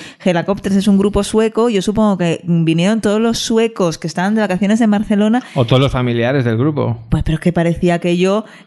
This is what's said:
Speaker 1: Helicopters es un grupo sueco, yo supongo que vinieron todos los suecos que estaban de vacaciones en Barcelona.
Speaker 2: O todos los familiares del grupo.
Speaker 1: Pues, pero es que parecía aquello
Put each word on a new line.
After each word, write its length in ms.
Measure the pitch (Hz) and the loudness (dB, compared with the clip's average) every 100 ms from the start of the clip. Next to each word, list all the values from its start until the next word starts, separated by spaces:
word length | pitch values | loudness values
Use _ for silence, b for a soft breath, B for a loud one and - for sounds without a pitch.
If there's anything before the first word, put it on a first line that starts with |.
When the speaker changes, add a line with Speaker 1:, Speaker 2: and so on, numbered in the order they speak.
| B B | B B
Speaker 1:
Helicopters 520 | 190 170 165 202 196 196 | -2 0 -2 -4 0 0
es 120 | 208 | 4
un 100 | 196 | 2
grupo 240 | 202 202 | 2 0
sueco, 460 | 202 214 220 220 240 | 0 0 0 0 0
yo 120 | 196 | 0
supongo 360 | 214 214 214 180 | 0 0 0 2
que 200 | 170 - 170 | 0 -2 0
vinieron 560 | 170 160 160 185 226 | 0 2 2 0 0
todos 180 | 208 214 | 0 0
los 200 | 233 226 | 0 -2
suecos 580 | - 226 226 226 175 156 | -2 0 0 0 -2 -2
que 100 | 170 | -6
estaban 280 | - 190 220 | -4 -2 0
de 60 | |
vacaciones 380 | 180 180 196 226 | 0 0 0 2
en 120 | 220 | 2
Barcelona. 500 | 208 214 208 214 240 B 143 | 0 0 0 2 0 B -2
Speaker 2:
O 100 | 117 | 0
todos 160 | 131 | 2
los 100 | 135 | 2
familiares 540 | 131 123 120 120 143 120 | 0 -2 0 0 0 0
del 120 | 113 | 0
grupo. 420 | 151 147 117 117 - | 0 0 -4 -4 -4
Speaker 1:
Pues, 140 | 160 | -2
pero 120 | 147 156 | -2 -2
es 60 | |
que 100 | 180 | 0
parecía 440 | 170 165 165 175 170 | 0 0 0 0 0
aquello 500 | 175 175 185 208 214 B | 0 0 2 0 -4 B